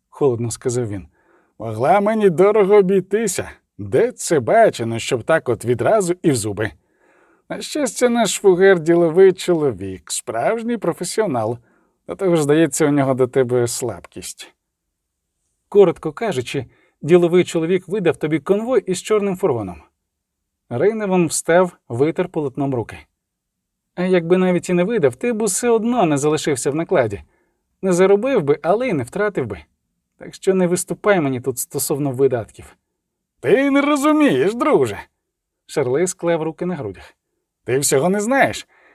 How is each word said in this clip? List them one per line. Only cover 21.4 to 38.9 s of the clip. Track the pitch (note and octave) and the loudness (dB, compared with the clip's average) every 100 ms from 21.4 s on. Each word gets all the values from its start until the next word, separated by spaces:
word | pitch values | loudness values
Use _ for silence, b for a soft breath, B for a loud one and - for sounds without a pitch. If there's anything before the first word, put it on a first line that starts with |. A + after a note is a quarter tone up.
| - E3+ F#3 - _ | 0 2 2 -4 _
витер | A#2 D3 D#3+ F3 | -2 -2 -2 -6
полотном | - D3 B2+ C#3 | -4 -6 -4 -4
руки. | C3 G#2 - - _ _ _ _ _ _ _ _ | -4 -6 -12 -20 _ _ _ _ _ _ _ _
«А | - | -6
якби | F3+ F#3 E3 F3+ | 0 0 2 2
навіть | F#3 F3 - | 2 0 0
і | |
не | F3+ | 0
видав, | F3 A#3 C#3+ | 0 2 0
ти | A#2+ A#3+ | 0 -4
б | A3 | -2
усе | A3 F#3 A#3+ | -2 -2 0
одно | A3+ A3 B3 F3+ | 0 0 0 2
не | D3 | 2
залишився | D3 D3+ - C#3 - | 0 0 -2 -2 -2
в | |
накладі. | C#3+ E3 F3 A#2 G2 - _ _ _ _ _ | -4 0 0 0 -4 -12 _ _ _ _ _
Не | F#3+ | -2
заробив | F3 F#3+ G3+ A#3+ C4 | 2 4 4 2 0
би, | C#3+ D3 | 0 -2
але | D#3 G#3 B3+ | 0 0 0
й | |
не | D#3+ | -2
втратив | A#2+ - G#3 G3 B2 | -4 -4 -4 -4 -6
би. | G2 - _ _ _ _ _ | -8 -16 _ _ _ _ _
Так | - | -20
що | - - | -6 -2
не | F#3+ F3+ | 0 0
виступай | F3+ - F3 G#3 G3 | -2 -4 -4 0 2
мені | C#3+ C3 | 0 -2
тут | B2+ B2 | -6 -6
стосовно | - D3 - D3 C#3+ | -8 -8 -4 -4 -4
видатків». | B2 C#3 A#2+ G#2 - - _ _ _ _ _ _ _ | 0 0 0 -6 -16 -20 _ _ _ _ _ _ _
«Ти | B2+ G#3 C#4 | 0 2 2
не | C#4 | 2
розумієш, | C#4+ D4 C#4+ D#4 D4 C3 D#3 | 2 0 2 2 2 2 0
друже!» | A#3+ D4+ A3 B2 G2 - _ _ _ _ _ _ | 0 0 2 0 -4 -14 _ _ _ _ _ _
Шарлей | - B2+ C3 F3+ | -4 -2 -2 -2
склав | - E3+ E3+ | -4 -4 -2
руки | D#3 D#3 F3 | -4 -6 -8
на | E3+ | -6
грудях. | A2+ F2+ - _ _ _ _ _ | -10 -12 -18 _ _ _ _ _
«Ти | - B2+ | -4 -2
всього | C#3+ C#3 D#3+ | 0 0 2
не | G3+ | 0
знаєш, | G#3 C4+ E3 G2+ - b b | 0 0 0 -2 -12 b b